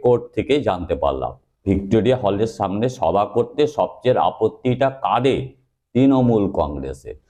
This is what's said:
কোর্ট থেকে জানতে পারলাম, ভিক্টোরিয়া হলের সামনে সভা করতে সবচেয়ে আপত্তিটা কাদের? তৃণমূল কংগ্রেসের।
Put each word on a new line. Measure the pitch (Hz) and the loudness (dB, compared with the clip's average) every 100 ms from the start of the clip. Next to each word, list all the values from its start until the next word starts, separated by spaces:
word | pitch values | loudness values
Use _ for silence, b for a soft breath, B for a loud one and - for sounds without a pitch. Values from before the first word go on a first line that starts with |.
কোর্ট | 123 120 120 | 2 2 0
থেকে | - 95 143 110 | -6 0 0 0
জানতে | 90 87 78 | -4 -4 -2
পারলাম, | 71 67 60 - _ _ 98 | -2 -2 -6 -10 _ _ -2
ভিক্টোরিয়া | 98 98 113 107 123 | -2 2 2 2 0
হলের | 101 101 110 - | 0 0 -2 -4
সামনে | 98 101 123 | -4 -2 -4
সভা | 127 82 95 104 | -2 0 0 0
করতে | 117 117 - 147 | -2 -2 0 0
সবচেয়ে | - 90 - 123 110 82 | 0 -4 -2 0 2 0
আপত্তিটা | - 110 - 127 123 135 135 | 0 -2 -2 -2 0 0 -2
কাদের? | 95 113 123 90 65 - _ _ _ 120 | -2 0 2 0 -4 -14 _ _ _ 2
তৃণমূল | 135 131 123 110 98 | 4 4 4 2 2
কংগ্রেসের। | - 73 71 67 67 - - _ | 0 -2 -4 -10 -12 -16 -18 _